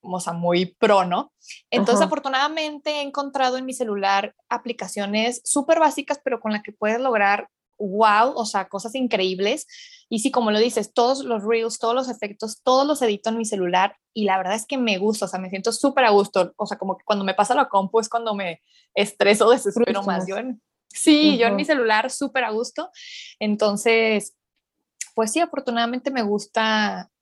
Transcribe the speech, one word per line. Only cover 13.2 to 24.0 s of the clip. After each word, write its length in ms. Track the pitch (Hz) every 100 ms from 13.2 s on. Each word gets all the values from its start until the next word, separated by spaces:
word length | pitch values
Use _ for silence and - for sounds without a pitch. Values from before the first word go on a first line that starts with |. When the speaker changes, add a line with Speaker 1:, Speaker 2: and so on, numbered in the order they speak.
| -
Speaker 1:
en 60 | 226
mi 60 | 220
celular 520 | 202 180 180 202 - _
y 120 | - 202
la 120 | 190
verdad 160 | 185 220
es 120 | -
que 100 | 269
me 200 | 240 190
gusta, 260 | 208 214 190
o 20 |
sea, 120 | 185
me 100 | 185
siento 220 | 190 226
súper 340 | 220 277 269 247
a 60 |
gusto. 420 | 202 196 196 180 _
O 100 | 208
sea, 100 | 202
como 200 | 196 185
que 60 |
cuando 220 | - 202 196
me 80 |
pasa 220 | 190 202 262
la 120 | 269
compu 320 | 196 190 226
es 80 | 220
cuando 280 | 233 226 202
me 260 | 185 160 _ _ _
estreso, 560 | - 208 - 196 208 214
desespero 540 | 247 202 208 233 208
más. 220 | 202 180 185
Speaker 2:
Frustras. 20 |
Speaker 1:
Yo 100 | 196
en, 240 | 254 247 _ _ _
sí, 500 | - - 302 302 269
yo 80 | 233
en 80 | 202
mi 80 |
Speaker 2:
Ajá. 100 | 294
Speaker 1:
celular 380 | 294 226 214 262
súper 320 | - 285 269
a 80 | 233
gusto. 400 | 214 233 - 349 - - - - -
Entonces, 1000 | 214 208 214 202 233 226